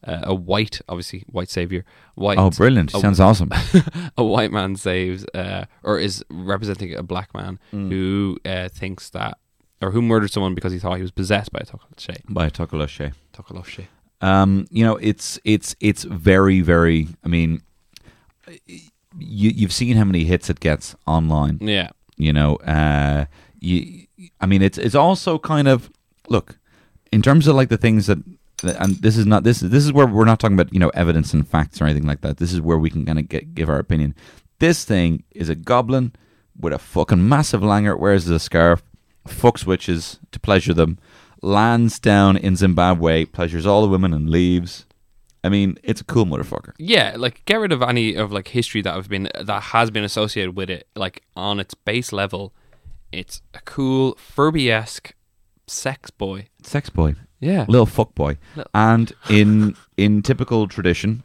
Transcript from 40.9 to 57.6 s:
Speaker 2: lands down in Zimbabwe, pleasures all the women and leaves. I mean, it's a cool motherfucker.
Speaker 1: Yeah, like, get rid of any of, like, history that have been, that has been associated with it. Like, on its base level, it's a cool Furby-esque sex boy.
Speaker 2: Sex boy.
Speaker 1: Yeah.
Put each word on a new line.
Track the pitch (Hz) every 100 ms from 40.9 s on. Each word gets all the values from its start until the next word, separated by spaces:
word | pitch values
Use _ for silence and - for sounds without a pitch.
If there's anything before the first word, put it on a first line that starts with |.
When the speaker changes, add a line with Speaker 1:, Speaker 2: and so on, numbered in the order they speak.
| 87 _ _ _ _
Speaker 2:
lands | - 101 113 117 117 -
down | - 101 98 95
in | 98 90
Zimbabwe, | 95 85 90 90 82 80 78
pleasures | - 87 82 90
all | 101
the | 107
women | 95 95
and | 78 78
leaves. | 82 90 90 87 - - _ _ _ _ _
I | -
mean, | 101 98 -
it's | - 110
a |
cool | - 120
motherfucker. | 98 71 - - - -
Speaker 1:
Yeah, | 165 220 104 113
like, | 123 -
get | - 214
rid | 208
of | 143
any | 123 123 110 87
of, | 104
like, | 101 95
history | 123 117 110
that | 95
have | 87 98
been, | 101 98 -
that | 98 101
has | - 113 117
been | 107
associated | 104 - 107 110 92 92
with | 92
it. | 90 _ -
Like, | 95 - _ -
on | 98 101
its | 95
base | - - 117 120
level, | 101 98 90 98 _ _ _ - - -
it's | 92 92 - _
a | -
cool | - - 131 131 131 -
Furby-esque | - - 151 160 123 110 110 - - _ _ _ _ _ -
sex | - 135 135 -
boy. | _ 98 95 107 _
Speaker 2:
Sex | - 143 -
boy. | - 78 73 - _
Speaker 1:
Yeah. | 135 190